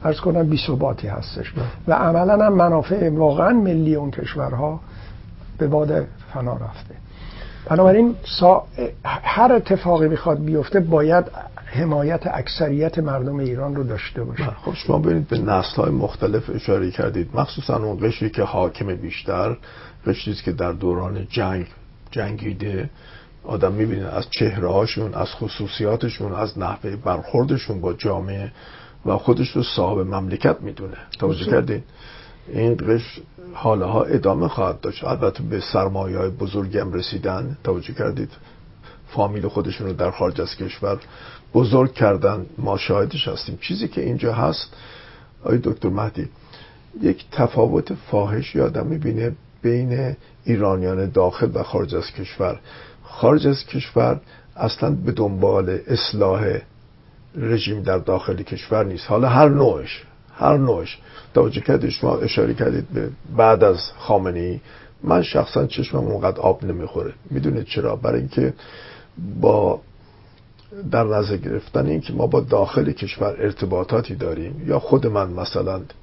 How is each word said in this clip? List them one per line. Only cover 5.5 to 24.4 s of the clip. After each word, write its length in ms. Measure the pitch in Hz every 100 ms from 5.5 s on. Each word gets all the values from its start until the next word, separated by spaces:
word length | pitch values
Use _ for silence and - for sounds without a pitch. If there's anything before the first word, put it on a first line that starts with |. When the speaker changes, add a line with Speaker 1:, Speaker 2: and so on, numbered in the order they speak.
| -
Speaker 1:
به 80 | 151
باد 400 | 151 151 156 - - -
فنا 180 | 139 123
رفته. 420 | 123 110 - - - - - - - - - -
بنابراین 440 | 160 185 202 240 233 - -
سا-، 220 | 180 185 - - 120 -
هر 480 | - - - - 247
اتفاقی 560 | 240 - 190 175 170 156
می‌خواد 360 | 156 170 147
بیفته 360 | 151 156 131 196
باید 440 | 165 160 151 175 175 - - - -
حمایت 600 | 123 165 147 143 165 -
اکثریت 720 | - - - 156 143 160 170
مردم 380 | 151 135 127 143
ایران 400 | 131 123 139 143
رو 80 |
داشته 400 | 127 104 - -
باشه. 180 | 120 120
Speaker 2:
بله. 100 | 139 -
خب 100 | -
شما 240 | - - -
ببینید 300 | 80 82 -
به 100 | -
نسل‌های 520 | 98 95 90 - -
مختلف 600 | 69 101 - - 107 -
اشاره 360 | 110 - 98 92
کردید، 400 | - 107 95 -
مخصوصاً 420 | - 139 - - 117
اون 320 | 107 101 107
قشری 220 | - 107
که 120 | -
حاکم 520 | 98 - 90 - 101
بیشتر، 640 | 92 82 - - 90 104 120 - - - - -
قشری 260 | - -
است 100 | 98
که 100 | -
در 200 | 87 87
دوران 540 | 87 90 87 92 98 95
جنگ 360 | - 95 92 87 - - - -
جنگیده، 800 | - 101 107 104 95 104 98 147 - - - - -
آدم 280 | - 107 92
می‌بینه 340 | 101 110 101 95
از 200 | - -
چهره‌هاشون، 840 | -